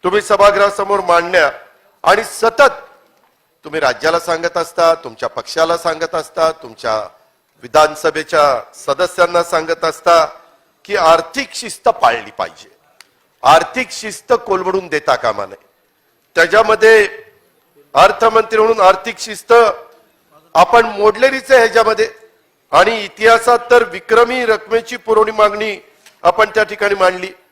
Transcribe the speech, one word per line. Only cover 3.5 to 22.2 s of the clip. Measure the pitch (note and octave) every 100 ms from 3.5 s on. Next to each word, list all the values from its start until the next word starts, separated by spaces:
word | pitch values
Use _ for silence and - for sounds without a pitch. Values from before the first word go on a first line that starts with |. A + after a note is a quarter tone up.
| _
तुम्ही | D#3+ D#3
राज्याला | C#3 A#2+ D#3 E3+
सांगत | E3+ E3 E3+ E3+
असता, | E3 - E3
तुमच्या | E3 C3 A2+ A#2+
पक्षाला | - - E3 E3 E3+
सांगत | E3+ D#3+ D#3+
असता, | E3+ D3+ - D#3+
तुमच्या | D#3+ B2 A2 A#2+ A2 G2 _ _ _ _ _
विधानसभेच्या | B2 D3+ D3+ D3+ E3 D3+ D3+ D#3 D3 B2 -
सदस्यांना | - - C#3 F3+ - F3 F3
सांगत | E3+ E3+ D#3+ E3
असता | E3 D#3 F3+ E3+ D3+ - _ _ _ _
की | - G3+
आर्थिक | D#3+ E3 D#3+ C4 C4
शिस्त | - A#3 - B3+
पाळली | A3+ A#2+ A#2 G#2
पाहिजे, | - F2 E2 - _ _ _ _ _ _ _
आर्थिक | B2+ D#3+ F3 B3+ B3+
शिस्त | - A3 G3 _ A#3 A3+
कोलमडून | F#3+ F#3 F#3+ F3+
देता | D3 -
कामा | B2+ A#2+ G#2 F#2+
नये. | G2 _ _ _ _ _ _ _ -
त्याच्यामध्ये | E3+ G#3 G#3+ A3 A3 A3 G3+ - - _ _ _ _ _ _
अर्थमंत्री | C#3 F#3+ G#3 A3+ A3 A3 A3
म्हणून | A3 G#3+
आर्थिक | F#3 F#3+ A3+ -
शिस्त | A3+ G#3 - A#3 A3 E3+ - _ _ _ _ _ _
आपण | D#3+ F3+ A#3+ A3
मोडलेलीच | G3+ G#3 G#3 C4 C4+ B3+
आहे | C4
ह्याच्यामध्ये. | A3+ A#3 A3 G#3+ A3 -